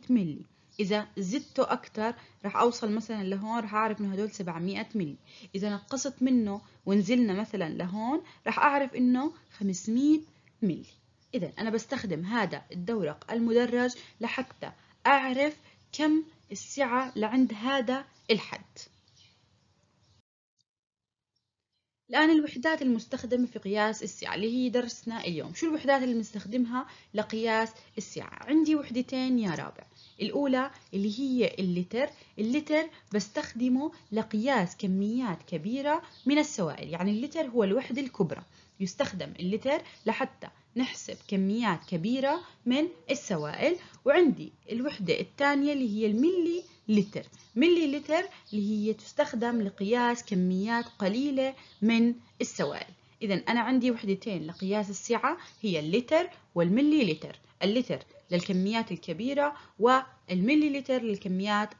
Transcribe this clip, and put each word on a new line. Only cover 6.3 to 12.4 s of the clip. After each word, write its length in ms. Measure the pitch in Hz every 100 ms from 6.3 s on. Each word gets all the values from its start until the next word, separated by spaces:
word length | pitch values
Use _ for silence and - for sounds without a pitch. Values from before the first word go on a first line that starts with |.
| 254 214 202 - _ -
ونزلنا 480 | 202 185 247 226
مثلًا 360 | 185 220 202 165
لهون، 520 | - 180 202 226 311 - - -
رح 120 | 220
أعرف 360 | 294 277 269 -
إنه 380 | 247 247 294 - _ -
خمسمية 640 | 202 185 - 233 285 311 311 _ _ _
ملي. 240 | 214 156 - _ _ _ _ 262
إذا 160 | 170 -
أنا 100 | 220
بستخدم 560 | 220 220 254 214 156 180
هذا 360 | 233